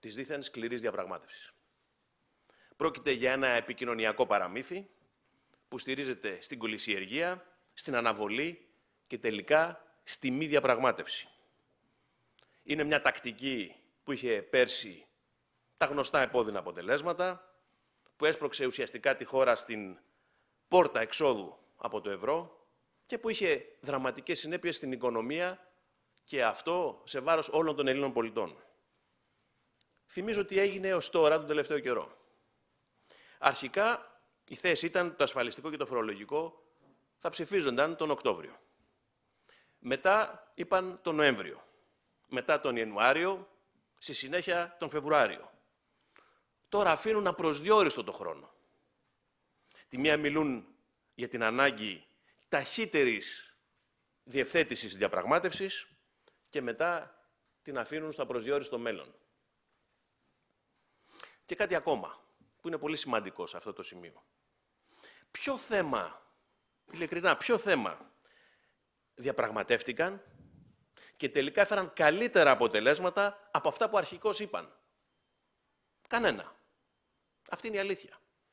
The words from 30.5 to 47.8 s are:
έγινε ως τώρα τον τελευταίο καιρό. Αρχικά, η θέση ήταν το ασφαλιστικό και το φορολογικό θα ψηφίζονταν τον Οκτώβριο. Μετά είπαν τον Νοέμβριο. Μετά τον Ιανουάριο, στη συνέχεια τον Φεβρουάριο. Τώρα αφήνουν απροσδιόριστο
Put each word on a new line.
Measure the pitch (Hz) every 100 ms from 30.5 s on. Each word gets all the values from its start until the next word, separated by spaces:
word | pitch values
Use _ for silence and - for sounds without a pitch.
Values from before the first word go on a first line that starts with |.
| 196
έγινε | 202 190 190
ως | 180 -
τώρα | 175 151 160
τον | 151
τελευταίο | 151 139 151
καιρό. | 127 110 69 - _ _ _ _ _ _ _ _ _ - - -
Αρχικά, | 139 139 131 190 220 381 - _ _ _ -
η |
θέση | 131 180 151 165
ήταν | 180 175 170
το |
ασφαλιστικό | 135 135 120 - 156
και | 147
το | 131
φορολογικό | 123 110 101 104 147 165 - _ _ _ _ _ _
θα | 165
ψηφίζονταν | 160 160 196 139 120 156 160
τον | 156
Οκτώβριο. | 143 123 87 73 - _ _ _ _ _ _ _ _ _ _ _ _
Μετά | 123 135 190 214 - - -
είπαν | - - 185 185 175
τον | 170
Νοέμβριο. | 151 147 107 85 65 - _ _ _ _ _ _
Μετά | 127 - 147
τον | 139 120
Ιανουάριο, | 110 104 123 147 185 190 - _ _ _ _ _
στη | -
συνέχεια | 139 135 175 180 175 170 -
τον | 160
Φεβρουάριο. | 151 143 151 110 - - - _ _ _ _ _ _ _ _ _ _ _
Τώρα | 208 185
αφήνουν | 156 220 214 190
απροσδιόριστο | - 165 147 175 214